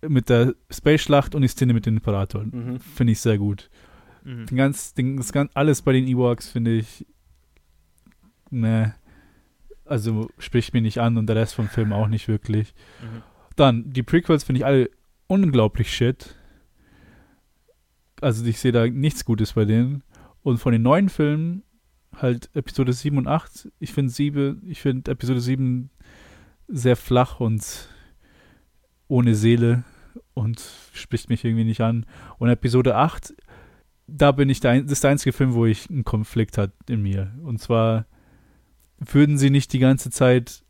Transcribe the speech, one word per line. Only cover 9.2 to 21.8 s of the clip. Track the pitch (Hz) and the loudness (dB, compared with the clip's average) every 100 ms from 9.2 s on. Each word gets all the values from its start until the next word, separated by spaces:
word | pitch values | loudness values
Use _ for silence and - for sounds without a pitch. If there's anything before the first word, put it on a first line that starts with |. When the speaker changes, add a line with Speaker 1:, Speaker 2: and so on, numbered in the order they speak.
| _ _ _ _ - - | _ _ _ _ -20 -20
Speaker 1:
also | - 131 107 110 110 - | -6 -4 -2 -4 -4 -10
spricht | - 123 117 | -2 -2 0
mir | - | 0
nicht | 110 107 | 0 0
an | 117 113 | 0 0
und | 110 | 0
der | 110 | 0
Rest | 113 | 0
vom | - 110 | -2 -4
Film | - 107 | -2 -2
auch | 104 107 | 0 0
nicht | 110 - | -2 -2
wirklich. | 107 - 107 107 - - - | -4 -2 -4 -4 -8 -20 -20
Speaker 3:
Mhm. | 117 113 - _ _ - | -16 -16 -20 _ _ 2
Speaker 1:
Dann, | 143 117 120 | 4 4 -2
die | 131 | -6
Prequels | 123 165 - 156 | 0 0 2 0
finde | - 127 | 2 -2
ich | 117 | 2
alle | 135 123 _ _ _ _ | 2 2 _ _ _ _
unglaublich | 185 190 131 107 - 113 | 2 2 4 2 0 -4
shit. | - 120 127 - - - _ _ _ _ _ - - _ _ _ _ _ _ _ _ _ _ | 0 0 -2 -8 -20 -20 _ _ _ _ _ -20 -20 _ _ _ _ _ _ _ _ _ _
Also | 143 110 | -2 -2
ich | 117 110 | -2 -2
sehe | 131 | 0
da | 117 117 | 2 2
nichts | 131 147 151 | 0 -2 -4
Gutes | - 110 110 | -4 -2 -2
bei | - | 0
denen. | 104 110 123 139 - - - _ | 2 2 0 -4 -12 -20 -20 _
Und | - 117 | -4 -2
von | - | 0
den | 117 | 2
neuen | 117 156 196 | 4 4 2
Filmen, | - 151 151 165 175 - _ | 0 0 0 -4 -6 -12 _